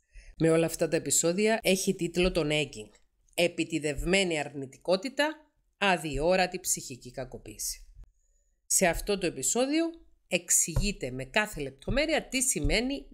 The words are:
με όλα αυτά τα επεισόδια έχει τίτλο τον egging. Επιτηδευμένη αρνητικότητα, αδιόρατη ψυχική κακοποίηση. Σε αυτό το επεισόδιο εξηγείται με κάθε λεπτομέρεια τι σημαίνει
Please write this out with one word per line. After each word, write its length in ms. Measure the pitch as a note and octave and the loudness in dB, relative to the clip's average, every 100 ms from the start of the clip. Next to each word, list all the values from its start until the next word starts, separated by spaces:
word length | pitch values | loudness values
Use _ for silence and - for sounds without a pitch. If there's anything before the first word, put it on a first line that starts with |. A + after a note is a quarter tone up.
| _ - - - | _ -20 -20 0
με 120 | E3 | 4
όλα 160 | E3 E3 | 4 4
αυτά 220 | - E3 | 0 0
τα 80 | D#3+ | 0
επεισόδια 640 | - - E3 F3 G#3+ A3 | 0 2 2 2 2 2
έχει 340 | - F#3+ - F#3+ | 2 2 2 -2
τίτλο 360 | E3+ F3+ F3+ | -2 2 2
τον 180 | F3+ D3+ | 2 0
egging. 380 | D3+ D3+ A3 G#3+ _ _ _ _ | 0 0 -6 -16 _ _ _ _
Επιτηδευμένη 1040 | - E3+ F3 D#3 D#3+ D3+ C3+ E3 F#3+ F#3 D#3+ | 0 0 0 -2 -2 -2 -4 0 2 2 0
αρνητικότητα, 960 | C#3+ C#3+ C3+ - - F#3+ C4+ C4 D4 D#4 _ _ _ _ | -4 -8 -12 -8 -2 -2 -2 -2 -2 -2 _ _ _ _
αδιόρατη 840 | G3+ F3+ D#3 C3+ D#3 F#3 F3+ F3+ | 2 2 0 0 2 4 2 -2
ψυχική 520 | - - - B2 B2 | -4 -4 -6 -14 -14
κακοποίηση. 760 | B2+ B2+ A2+ - G#2+ - - - - - _ _ _ _ _ _ | -12 -12 -12 -16 -10 -8 -8 -14 -20 -20 _ _ _ _ _ _
Σε 220 | - F3+ | 2 2
αυτό 300 | E3 - G3+ | 2 -2 -2
το 80 | F3 | -2
επεισόδιο 600 | C3+ - A3+ C4 D#4 E4 E4 - _ _ | -2 -2 0 0 0 0 -4 -18 _ _
εξηγείται 840 | F3+ - - - D3+ G#3 - C3 | -4 0 0 2 0 0 -2 -6
με 140 | B2+ C3 | -6 -2
κάθε 360 | - G#3 - | -2 -2 -4
λεπτομέρεια 680 | C#3 - - A3+ D#4 D4 - | -8 -8 -4 0 2 0 -2
τι 140 | C4 | -2
σημαίνει 680 | - - C#3+ F#3 B3 C#4 - | 0 0 2 2 0 -4 -6